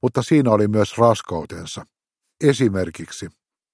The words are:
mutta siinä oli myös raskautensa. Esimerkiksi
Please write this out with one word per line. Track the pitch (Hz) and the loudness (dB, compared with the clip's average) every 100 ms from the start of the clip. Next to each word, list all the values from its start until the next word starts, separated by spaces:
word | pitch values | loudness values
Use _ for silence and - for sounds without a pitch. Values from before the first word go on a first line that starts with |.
mutta | 127 - | -2 -2
siinä | 123 156 131 | 0 2 4
oli | 107 104 | 2 2
myös | 107 101 - | 2 0 4
raskautensa. | 117 110 - 85 - 85 87 - - _ _ _ _ _ | 4 4 -2 -8 -8 -12 -12 -14 -16 _ _ _ _ _
Esimerkiksi | 151 123 127 98 90 - 82 - 90 _ _ _ _ | 0 2 2 0 -4 -6 -16 -14 -16 _ _ _ _